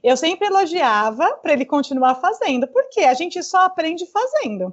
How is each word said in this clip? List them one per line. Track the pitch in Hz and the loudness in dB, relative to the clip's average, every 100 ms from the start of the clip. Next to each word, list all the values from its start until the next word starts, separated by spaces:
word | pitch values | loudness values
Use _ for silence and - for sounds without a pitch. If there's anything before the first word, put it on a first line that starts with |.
Eu | 240 254 | 0 2
sempre | 320 359 403 | 0 0 0
elogiava | 392 359 349 269 208 220 220 349 554 | 2 0 0 0 2 0 0 -2 0
pra | 349 | -2
ele | 285 254 | 0 0
continuar | 294 269 262 254 | -2 -2 0 0
fazendo, | 254 349 440 453 254 254 | 2 0 -2 -2 -2 -2
porque | 494 554 - | 0 -2 2
a | 370 | 2
gente | - 339 359 | 2 -2 -8
só | - 381 370 | -2 2 2
aprende | 370 320 339 349 | 2 -4 -4 -6
fazendo. | 403 508 605 359 208 185 | -4 -2 -2 -4 -6 -8